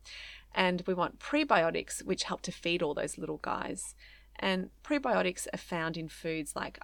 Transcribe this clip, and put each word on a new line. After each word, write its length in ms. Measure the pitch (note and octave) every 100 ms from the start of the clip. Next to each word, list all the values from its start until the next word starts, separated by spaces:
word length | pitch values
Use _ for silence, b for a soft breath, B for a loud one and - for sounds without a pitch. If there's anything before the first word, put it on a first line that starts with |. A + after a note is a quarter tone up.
| B B B B B F#3+
And 260 | F#3 F3+ F#3
we 80 | F3+
want 240 | E3 -
prebiotics, 840 | - D4 D4 G3+ E3 E3 - -
which 200 | F#3 F3+
help 180 | - F3+
to 100 | -
feed 300 | - E3+ F3
all 140 | D#3+ D3
those 240 | D3+ -
little 180 | D#3+ D3+
guys. 560 | - - - F#3+ - - B B B -
And 300 | G3 F#3 F#3 -
prebiotics 640 | - D4 C4+ F#3+ F#3 F3+ -
are 60 | F3+
found 400 | - E3+ D#3+ E3
in 120 | D#3+
foods 460 | - E3 D#3+ D3 -
like 220 | - -